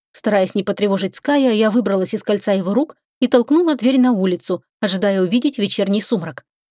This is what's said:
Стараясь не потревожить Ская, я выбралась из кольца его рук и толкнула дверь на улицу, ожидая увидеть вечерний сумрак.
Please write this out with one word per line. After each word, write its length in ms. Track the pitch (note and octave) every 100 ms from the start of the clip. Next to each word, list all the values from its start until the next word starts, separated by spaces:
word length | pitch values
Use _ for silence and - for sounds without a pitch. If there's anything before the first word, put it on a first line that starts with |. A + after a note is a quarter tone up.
| _
Стараясь 440 | - - G3+ F#3+ G3+
не 80 |
потревожить 520 | F#3+ F#3+ G#3 G3 F#3+ -
Ская, 380 | - C#4+ C4
я 180 | G#3+ A3
выбралась 420 | A3 G#3 G3 F#3
из 100 | G#3
кольца 280 | - G#3 A3
его 220 | G3 F3+
рук 240 | G#3 D#4 - _ -
и 60 | B3
толкнула 480 | B3 A#3 D4+ E4+ C#4+
дверь 240 | A#3+ C4+
на 120 | B3+
улицу, 520 | G#3+ F#3+ F3+ - F3+ _ -
ожидая 400 | G#3 F#3 G3+ F#3+
увидеть 360 | F#3 A#3+ C#4+ C4
вечерний 440 | G3+ - G3 G3+
сумрак. 440 | - G#3 D3 - - _ _